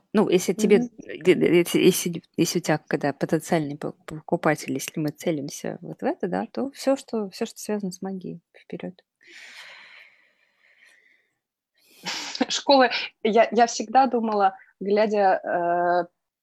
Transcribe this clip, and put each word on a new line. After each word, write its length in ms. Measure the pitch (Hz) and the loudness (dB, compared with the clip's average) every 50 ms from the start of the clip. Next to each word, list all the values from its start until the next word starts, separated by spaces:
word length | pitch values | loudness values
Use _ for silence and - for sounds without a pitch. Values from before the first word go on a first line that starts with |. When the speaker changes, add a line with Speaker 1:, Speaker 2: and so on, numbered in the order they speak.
| _ _ - | _ _ 2
Speaker 1:
Ну, 160 | 214 196 - | 2 2 4
если 240 | - 185 - - 185 | 2 2 2 0 -2
тебе, 260 | - 214 208 - - | 0 2 4 4 4
Speaker 2:
Мгм. 120 | 247 240 _ - | 2 0 _ -14
Speaker 1:
г-, 360 | - - - - 156 185 170 | -16 -14 -12 -2 2 4 4
г-, 240 | - - - 160 175 | 4 4 4 4 4
если, 200 | 170 - - 170 | 2 2 2 4
если, 420 | - 180 180 - - 180 170 170 - _ _ | 4 4 4 2 0 -6 -8 -8 -12 _ _
если 220 | - 165 - - 180 | -2 -2 0 -2 -2
у 40 | 165 | -2
тебя, 160 | - 156 151 _ | -2 -2 -2 _
когда 260 | - - 147 - 143 139 | -4 -4 -2 -2 -2 -4
потенциальный 640 | - - - - 156 - - 180 165 151 139 143 151 | -4 -4 -2 -2 -2 -2 0 -2 -2 -2 -2 -6 -8
по-, 140 | - - - _ _ | -10 -10 -10 _ _
покупатель, 680 | - 160 156 - - - 170 - 165 151 - - - 131 | -16 -16 -14 -8 -4 -4 0 2 2 0 0 -2 -6 -6
если 260 | 135 - - - 165 | -6 -6 -8 -6 -4
мы 80 | 156 147 | -4 -4
целимся 680 | 147 - - 185 165 143 135 147 - - - - - - | -4 -4 -4 -4 -4 -4 -4 -8 -10 -10 -10 -10 -10 -10
вот 220 | 175 160 156 - 185 | -12 -14 -12 -6 -4
в 20 | |
это, 240 | 240 339 - - 185 | -4 -4 -4 -4 -4
да, 180 | 175 185 208 - - | -4 -4 -6 -6 -6
то 180 | 226 240 277 277 | -6 -8 -8 -8
всё, 240 | - - 269 269 | -6 -2 -2 -2
что, 340 | 269 - - - 226 208 190 | -2 -2 -6 -6 -6 -6 -6
всё, 160 | - - 226 | -8 -8 -10
что 120 | 220 - - | -10 -10 -10
связано 340 | - - 208 208 202 185 180 | -8 -6 -6 -6 -6 -6 -8
с 100 | - - | -8 -10
магией, 380 | 190 196 185 175 165 165 170 _ _ _ | -10 -10 -10 -10 -12 -14 -14 _ _ _
вперёд. 480 | _ _ - - 175 - 180 180 _ _ _ _ _ _ - - - - - - - - - - - - - - - - _ _ _ _ _ _ _ _ _ _ _ _ _ _ _ _ - _ _ _ _ _ _ _ _ _ _ _ _ _ _ _ _ _ _ _ _ _ _ - | _ _ -14 -14 -12 -12 -12 -14 _ _ _ _ _ _ -20 -20 -20 -20 -20 -20 -20 -20 -20 -20 -20 -20 -20 -20 -20 -20 _ _ _ _ _ _ _ _ _ _ _ _ _ _ _ _ -20 _ _ _ _ _ _ _ _ _ _ _ _ _ _ _ _ _ _ _ _ _ _ -12
Speaker 2:
<laughs> 460 | 170 - - - - - - - - | -10 -10 -10 -10 -8 -6 -4 -4 -4
Школы. 420 | - - - - 277 269 254 226 - - - - - _ - | -4 -2 2 4 6 6 6 4 2 -2 -6 -8 -8 _ -2
Я, 260 | 220 196 226 220 - - | 2 4 4 4 4 4
я 140 | 214 240 | 2 2
всегда 400 | 233 - - 240 214 220 262 269 | 2 2 -2 -6 0 2 4 4
думала, 500 | 254 247 240 226 220 214 208 196 190 190 - _ _ _ - | 4 2 -2 -2 0 0 2 2 2 0 -2 _ _ _ -8
глядя, 600 | 190 196 202 208 214 220 208 208 202 190 185 - - | -4 0 2 2 2 2 2 2 4 4 2 2 0
э, 600 | - - 175 175 175 175 175 175 175 175 180 170 175 _ _ _ _ _ _ | -2 -2 -2 0 0 0 2 2 2 2 2 0 -2 _ _ _ _ _ _